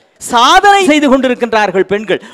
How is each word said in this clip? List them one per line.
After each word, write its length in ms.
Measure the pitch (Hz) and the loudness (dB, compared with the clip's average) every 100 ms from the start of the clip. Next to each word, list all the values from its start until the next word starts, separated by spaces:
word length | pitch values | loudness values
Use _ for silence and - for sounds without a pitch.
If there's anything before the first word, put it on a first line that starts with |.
| _ _ | _ _
சாதனை 680 | - 233 262 370 403 403 359 | -4 0 2 4 4 2 2
செய்து 220 | 302 285 | 0 2
கொண்டிருக்கின்றார்கள் 720 | 269 254 247 240 220 202 185 | 0 0 -4 -4 -2 -2 -2
பெண்கள். 380 | 185 202 202 156 - | -2 -4 -6 -8 -8